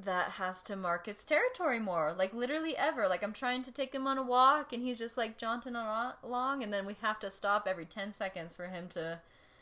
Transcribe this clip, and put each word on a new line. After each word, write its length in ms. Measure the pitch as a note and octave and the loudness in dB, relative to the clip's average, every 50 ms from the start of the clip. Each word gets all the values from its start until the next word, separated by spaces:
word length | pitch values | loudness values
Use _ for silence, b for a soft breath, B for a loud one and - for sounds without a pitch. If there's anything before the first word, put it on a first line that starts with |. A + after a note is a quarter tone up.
| F#3+ | -4
that 280 | G3 F3+ F3+ - - | -2 0 0 0 -2
has 300 | - - F#3 F#3 F#3 - - | -2 -4 -4 -2 -2 -2 -4
to 120 | - G3+ | -4 -4
mark 320 | F#3+ F#3+ F3 E3+ F3 - | -2 0 0 0 -2 -2
its 160 | G#3+ G#3 - - | -8 -8 -6 0
territory 560 | - D4+ E4 A#4 B4 B4+ - F4+ D4 A#3+ A3+ | 2 4 4 4 2 0 0 0 2 2 2
more. 320 | A3 F#3+ F3 E3 D3+ D3+ | 0 0 2 2 2 2
Like, 220 | E3+ F#3 F#3+ G3+ A3+ | 2 2 0 0 2
literally 420 | A#3+ B3 B3 D4 D#4+ D#4+ D#4+ C#4+ | -2 -2 0 0 0 0 -2 0
ever. 320 | - - D#4 D4 B3+ G#3 | 2 2 0 2 2 2
Like, 160 | F#3 F3+ F3+ G#3+ | 2 2 2 0
I'm 80 | G#3 | -4
trying 320 | G#3+ - C4+ B3 B3+ B3+ B3+ | -4 -2 -2 0 0 -2 -4
to 80 | C4 | -6
take 240 | - - C4 C4 - | -4 -4 -4 -2 -2
him 100 | C4 C4+ | -2 0
on 120 | C4+ C4+ | 0 0
a 40 | C4+ | 0
walk, 520 | C4 B3 B3 B3+ B3+ C4+ D4 D4+ C#4 - A#3+ | 2 4 6 8 10 10 8 6 2 -2 -4
and 100 | A#3 B3 | -4 -2
he's 160 | B3+ B3 A3+ | -2 -2 -2
just, 160 | A3+ A#3 - | -4 -4 -2
like, 220 | B3+ A3+ A3+ A3 | -2 -2 -2 -2
jaunting 400 | - A#3 A3+ A#3 A#3+ - B3+ A#3+ | -4 -2 -2 -2 -2 -4 -6 -6
al-, 400 | A#3 A3+ G#3+ G#3+ A3+ A#3+ B3+ C4 - | -4 -4 -2 -2 -2 -2 -4 -6 -8
along, 400 | - A3+ B3 B3 B3+ C4+ C#4 C#4 | -8 -4 -2 0 0 0 0 -2
and 120 | A#3 G#3 G#3 | -2 -2 -2
then 120 | G3 F#3+ | -2 -2
we 120 | G3+ G#3 - | -4 -6 -2
have 160 | A#3 G#3+ A3 - | -2 -2 -2 -2
to 80 | - G3 | -2 -4
stop 360 | - - - G3+ G3+ G#3+ - F#3+ | -4 0 2 2 2 4 2 0
every 160 | F#3+ E3+ D#3+ | -2 -2 -4
ten 280 | E3 - G#3+ G3 G#3 G#3 | -10 -8 -8 -8 -8 -4
seconds 400 | - G#3 F#3+ - F3+ E3 E3+ - | -4 -4 -4 -4 -6 -10 -10 -10
for 100 | - F3 | -10 -10
him 220 | F#3 F#3 E3+ F3+ F3 | -8 -8 -8 -8 -8
to 320 | - F3 D#3+ E3 E3+ E3 b b b b b b b b | -6 -6 -6 -6 -6 -8 b b b b b b b b